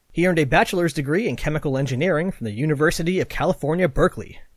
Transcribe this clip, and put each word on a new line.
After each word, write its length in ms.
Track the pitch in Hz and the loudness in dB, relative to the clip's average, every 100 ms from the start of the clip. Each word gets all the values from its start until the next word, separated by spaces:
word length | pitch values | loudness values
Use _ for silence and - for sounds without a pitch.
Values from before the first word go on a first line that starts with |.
| _ | _
He 120 | - 180 | 0 2
earned 140 | 165 | 4
a 60 | 143 | 4
bachelor's 480 | 160 226 190 170 | 4 2 2 0
degree 340 | - 135 165 247 | -2 -2 0 -2
in 80 | 233 | -2
chemical 420 | 165 151 151 135 | -2 -2 -2 -2
engineering 540 | 139 127 175 151 185 | -2 0 0 0 -2
from 140 | - 113 | -4 -6
the 80 | |
University 680 | 104 151 143 151 - 165 185 | -2 0 2 2 2 0 0
of 80 | 131 | -2
California, 600 | - 147 180 143 170 180 | -2 -2 0 -2 0 0
Berkeley, 500 | 131 120 - 101 - - | 2 0 0 -12 -14 -20